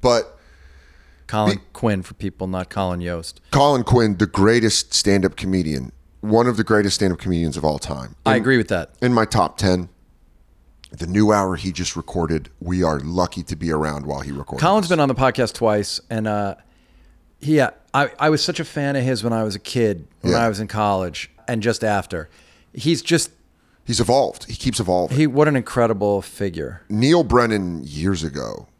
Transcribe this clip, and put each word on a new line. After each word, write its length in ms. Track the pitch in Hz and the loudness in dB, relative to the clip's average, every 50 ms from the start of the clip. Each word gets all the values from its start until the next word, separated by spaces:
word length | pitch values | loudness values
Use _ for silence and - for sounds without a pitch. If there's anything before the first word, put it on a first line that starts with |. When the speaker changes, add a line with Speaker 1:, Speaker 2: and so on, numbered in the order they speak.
Speaker 1:
But 360 | - 127 120 117 107 - - - _ - - - - - - - _ - - - _ _ - _ - - | 4 4 2 2 0 -4 -12 -20 _ -20 -20 -20 -20 -20 -20 -20 _ -20 -20 -20 _ _ -20 _ -16 -6
Speaker 2:
Colin 300 | - 107 107 104 101 98 | -2 0 2 2 0 -2
Speaker 1:
be- 40 | - - _ | -6 -16 _
Speaker 2:
Quinn, 300 | - - 117 104 95 90 | -4 -2 0 0 -2 -4
for 100 | - - | -8 -14
people, 320 | _ - 98 90 - 92 92 | _ -10 -10 -8 -6 -8 -6
not 220 | 92 92 90 - | -6 -6 -6 -6
Colin 320 | - 104 98 92 90 87 | -4 -4 -2 -2 -2 -4
Yost. 380 | 87 87 87 85 82 - - - _ - | -6 -6 -6 -8 -8 -12 -16 -18 _ -2
Speaker 1:
Colin 320 | - 143 139 143 143 127 120 | 2 4 6 6 6 4 2
Quinn, 340 | - 120 123 117 110 101 85 | 4 4 4 4 4 2 2
the 100 | 104 95 | 0 0
greatest 680 | - - 98 107 117 120 110 110 101 - - - - | 2 4 4 6 6 6 4 2 0 0 -4 -2 -2
stand-up 420 | - - 104 98 101 92 95 - - | -2 2 2 2 4 2 0 -2 -2
comedian, 540 | - 92 95 95 87 78 76 67 64 58 - - _ _ _ _ | -4 -2 0 0 0 -2 -4 -4 -6 -10 -14 -20 _ _ _ _
one 240 | - 107 107 113 120 | -4 2 2 4 4
of 100 | 123 120 104 | 2 2 0
the 60 | 110 | 0
greatest 320 | - 110 104 104 98 90 | 2 2 2 2 2 0
stand-up 240 | - 107 95 90 80 | 0 0 0 0 -2
comedians 380 | - 95 90 85 85 82 73 87 | -2 -2 -2 0 0 -2 -2 0
of 80 | 73 | 0
all 140 | 76 73 73 | 0 -2 -2
time. 360 | - - 76 69 64 58 - - - | -6 -8 -8 -8 -10 -14 -16 -4 0
Speaker 2:
I 100 | 131 131 | 0 0
Speaker 1:
In, 60 | 127 | 2
Speaker 2:
agree 160 | 107 131 135 123 | 2 2 2 2
with 100 | 107 - | 2 0
that. 240 | 101 87 80 - - _ | -2 -4 -4 -6 -8 _
Speaker 1:
in 100 | - 123 123 | 0 2 4
my 120 | 117 110 | 4 2
top 320 | 104 - 110 90 - - - | 2 2 2 2 0 0 -2
ten, 320 | - 95 90 90 90 85 _ _ _ _ _ _ _ _ _ _ _ _ _ _ _ _ _ _ _ - | 2 2 2 2 0 -6 _ _ _ _ _ _ _ _ _ _ _ _ _ _ _ _ _ _ _ -20
the 160 | - - 87 82 | -14 -12 -8 -2
new 240 | 90 104 107 107 | 2 2 4 6
hour 240 | 107 104 98 92 92 | 6 4 4 2 -2
he 160 | 80 98 95 | -4 -6 -6
just 240 | 90 - 90 - - | -6 -6 -6 -6 -6
recorded, 540 | 85 82 - - 90 85 80 80 78 69 - - _ | -8 -10 -6 -4 -2 -2 0 -2 -2 -4 -8 -18 _
we 240 | - 82 90 92 90 | -6 -4 -2 0 0
are 160 | 80 78 71 | 0 0 -2
lucky 420 | 69 76 85 90 90 87 - - 85 | -4 -4 -2 0 -2 -2 -2 -8 -8
to 120 | - - | -8 -8
be 160 | 78 78 82 | -6 -4 -2
around 340 | 80 76 76 76 76 73 69 | -2 0 -2 -2 -4 -6 -6
while 140 | 73 69 69 | -6 -6 -6
he 100 | 67 69 | -6 -8
recorded 300 | 69 69 73 - 69 65 | -10 -10 -10 -10 -6 0
Speaker 2:
Colin's 240 | 156 170 196 220 196 | 0 2 2 2 2
Speaker 1:
this. 40 | 165 | 0
Speaker 2:
been 100 | 180 160 | 2 2
on 80 | 147 135 | 2 2
the 80 | 131 | 2
podcast 380 | 113 135 131 120 - 127 107 - | 2 2 0 2 2 -2 -2 -2
twice, 460 | - 120 110 107 104 101 - - - - _ | -2 0 2 2 2 0 -2 -6 -10 -10 _
and, 180 | 113 110 107 110 | -6 -4 -4 -2
uh, 280 | 107 104 101 98 95 _ _ _ _ _ _ _ _ _ _ _ _ _ _ _ _ _ | -2 -2 -4 -4 -6 _ _ _ _ _ _ _ _ _ _ _ _ _ _ _ _ _
he, 200 | - 143 156 151 | -2 0 2 2
uh, 120 | 131 107 - _ _ _ _ | 2 0 -2 _ _ _ _
I, 160 | 135 143 131 - - | 0 0 0 -2 0
I 100 | 143 156 | 2 2
was 140 | 156 147 - | 2 2 0
such 160 | - 170 - | -2 -4 -6
a 60 | 160 | -6
fan 300 | - - 156 143 139 139 | -8 -6 -4 -4 -2 -2
of 80 | 139 123 | 0 0
his 200 | 131 131 113 101 | 0 -2 -2 -2
when 100 | 120 113 | -2 -2
I 100 | 113 110 | 0 -2
was 120 | 107 95 | -2 -4
a 40 | 101 | -8
kid, 480 | _ - - 131 117 107 101 85 76 - _ _ | _ -6 -2 0 2 2 0 -2 -8 -16 _ _
when 120 | - 90 87 | -2 0 2
Speaker 1:
Yeah. 60 | 117 | 2
Speaker 2:
I 100 | 117 113 | 2 0
was 100 | 104 95 | 0 -2
in 80 | 110 101 | -6 -6
college, 640 | - 107 107 104 101 95 92 90 78 - - - _ _ _ - | -2 0 0 2 2 0 -2 -4 -6 -10 -14 -14 _ _ _ -6
and 140 | 123 113 104 | -4 -2 0
just 200 | 120 110 - - | -2 -2 0 0
after. 460 | 107 104 101 92 - - 85 76 - _ - _ _ _ _ _ _ _ | 0 0 0 -2 -4 -8 -10 -10 -10 _ -20 _ _ _ _ _ _ _
He's 280 | - 110 151 170 - | -4 0 0 0 0
just 300 | - - 165 160 - - _ _ _ _ _ _ _ _ _ _ _ | 0 0 0 0 0 -2 _ _ _ _ _ _ _ _ _ _ _
Speaker 1:
He's 140 | - 120 113 | -4 -2 0
evolved. 460 | 117 90 120 135 135 85 - - - | 2 4 4 4 4 0 -2 -8 -14
He 100 | - - | -14 -12
keeps 240 | - - 135 110 - | -6 -6 -4 -4 -2
evolving. 380 | 110 90 90 90 90 - 127 135 | -2 0 0 0 0 0 0 0
Speaker 2:
He, 100 | 156 151 | 0 2
what 220 | 123 139 151 151 | 4 4 2 4
an 80 | 147 135 | 2 0
incredible 640 | 113 - - 127 117 110 110 98 101 104 101 98 | -2 -2 0 0 2 2 2 0 0 0 0 0
figure. 600 | 92 - - - 101 98 82 82 73 64 - 85 - _ | -2 -6 -8 -6 -6 -6 -4 -6 -8 -8 -10 -14 -12 _
Speaker 1:
Neil 340 | 104 107 120 139 165 175 160 | -2 0 4 4 4 4 4
Brennan 580 | 107 117 123 120 117 110 104 95 90 87 80 65 | 4 4 4 4 4 2 0 -2 -2 -6 -8 -10
years 400 | 71 71 76 82 95 98 85 80 | -10 -8 -4 -2 -2 -2 -2 -4
ago 460 | 80 69 71 64 55 50 50 - _ _ | -6 -6 -6 -8 -8 -10 -12 -14 _ _